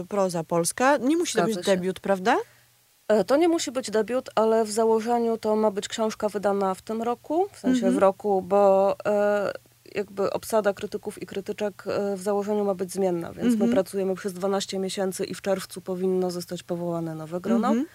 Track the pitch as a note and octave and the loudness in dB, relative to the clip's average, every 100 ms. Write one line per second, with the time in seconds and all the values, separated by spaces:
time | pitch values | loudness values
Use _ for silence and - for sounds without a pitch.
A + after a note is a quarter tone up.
0 | F3+ G3+ F#3+ E3+ D#3+ E3+ E3+ - B3+ D4 | -2 0 0 0 -2 0 0 2 4 4
1 | A#3+ E4 E4+ A3 F3 G3+ F3+ F#3 F3+ F#3 | 2 0 0 0 0 0 2 2 0 -4
2 | G3 G3 F#3 D#4 A#4 _ _ _ _ _ | 0 0 2 0 0 _ _ _ _ _
3 | - G#3+ F#3 C#4 E4+ E4 - B3 A3+ G#3 | 2 2 4 4 4 2 -2 -6 -2 -2
4 | G#3 B3+ B3+ - A3 A3 A3 G#3 A3+ A3 | 0 -2 -2 2 4 4 2 2 2 2
5 | A3 A#3+ A#3 A3+ A3 G#3+ G#3+ G3 - - | 2 0 0 0 0 2 2 0 -4 -2
6 | A3 - G#3+ G#3 G3 G3+ F#3+ F#3+ - A3+ | -4 -2 -4 -2 0 0 0 -2 -6 -6
7 | A3+ A#3+ - D#4 G4 - - B3+ A#3 B3 | -4 -4 -2 -2 -2 -2 0 2 2 4
8 | F#3+ F#3+ G#3 F#3+ F3+ G3+ G3+ F#3+ G3 - | 4 2 0 -2 2 4 6 6 4 0
9 | - G#3 G#3 G#3 G3+ - _ _ - - | -2 0 2 0 -2 -6 _ _ -12 -10
10 | G3 G3+ G3 - - A3 G3+ G3 G#3 G3+ | -8 -4 -2 -4 -2 0 0 -2 -4 -8
11 | - - F#3 G3+ G3 G3+ G#3 F#3+ - - | -10 -12 -10 -8 -8 -6 -6 -6 -6 -4
12 | G3+ G3 F#3+ G3+ G3+ G#3 G3+ F#3 F#3+ F#3 | -2 -4 -2 -2 0 0 0 -2 -4 -2
13 | F#3+ F3 E3 - A#3+ A3+ A#3 A#3+ F#3 G3 | 0 0 -6 -2 0 2 4 2 0 0
14 | F#3+ F#3 G#3 F3+ G3 G3 G3+ F#3+ F#3+ G3+ | -2 -2 -6 -4 -2 -2 -2 -4 -4 -2
15 | F#3+ F#3 G3 - G3+ F#3+ - - F3+ F3+ | -4 -4 -6 -6 -4 -4 -4 -12 -8 -4
16 | F#3 F#3 F3+ F3 F3 F3 - F3 F3 E3+ | 0 0 0 -4 -8 -10 -6 -6 -4 -4
17 | E3 D#3 D#3 F3 F#3 A3+ A#3 A#3+ D#4 | -6 -8 -8 -6 0 2 2 2 -2